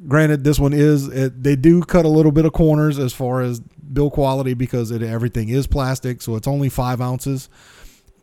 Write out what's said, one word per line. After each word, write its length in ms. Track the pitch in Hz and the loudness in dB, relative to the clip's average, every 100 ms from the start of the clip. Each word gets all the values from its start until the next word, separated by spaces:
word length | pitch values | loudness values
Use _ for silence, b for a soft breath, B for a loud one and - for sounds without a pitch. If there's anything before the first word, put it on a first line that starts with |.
| 170 | 0
granted, 340 | 143 156 151 | 2 4 2
this 160 | 135 143 | 2 2
one 140 | 139 | 2
is, 340 | 147 151 147 135 | 4 4 2 0
it, 340 | 131 135 127 | -4 -4 -2
they 120 | 131 | 0
do 280 | 139 151 170 | 4 4 4
cut 220 | 165 185 | 4 2
a 40 | 165 | 4
little 240 | 156 156 | 4 4
bit 120 | 147 | 4
of 80 | 160 | 2
corners 460 | - 160 151 151 143 | 2 2 4 2 0
as 140 | 131 | -4
far 300 | - 127 127 | -4 -4 -2
as 180 | 127 120 | -4 -6
build 520 | - _ 147 135 143 | -12 _ -8 -2 -2
quality 420 | 147 139 135 131 | 0 0 0 -2
because 360 | 127 127 127 113 | -4 -4 -4 -4
it, 120 | 117 | -4
everything 480 | 113 113 120 117 110 | -4 -4 -4 -4 -2
is 180 | 131 131 | -2 0
plastic, 520 | 147 127 131 127 123 | -2 -2 -4 -6 -8
so 140 | - | -6
it's 140 | 113 147 | -6 -2
only 200 | 143 139 | -2 -2
five 320 | - 123 123 | -2 -4 -2
ounces. 480 | 123 127 139 135 - B B B B B B _ | -4 -6 -6 -6 -8 B B B B B B _